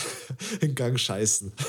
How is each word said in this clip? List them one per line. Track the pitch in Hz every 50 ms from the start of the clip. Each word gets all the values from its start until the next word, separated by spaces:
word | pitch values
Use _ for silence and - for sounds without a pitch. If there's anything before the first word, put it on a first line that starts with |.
| - - - - - -
<laughs> | 135 - 196 220 226
in | 190 - 151
den | 135
Gang | 131 123 120 131 127
scheißen. | - - 98 98 110 107 - - 101 95 - - 143